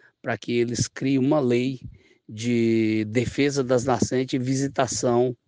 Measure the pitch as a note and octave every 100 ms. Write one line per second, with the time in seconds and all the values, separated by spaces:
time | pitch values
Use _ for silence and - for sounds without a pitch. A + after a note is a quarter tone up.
0 | _ _ - A#2 - A#2+ A#2+ A#2 - -
1 | C3 C#3 C3 D3+ B2+ A#2+ B2+ C3 - -
2 | _ _ - G#2+ A#2 A#2 A2+ A2+ A2 A2
3 | G#2+ A2+ A#2+ - C#3+ C#3 B2 B2+ C3 A#2
4 | - B2+ C3 C3+ B2+ C3+ C#3 C3+ B2+ -
5 | B2+ A#2+ B2+ A#2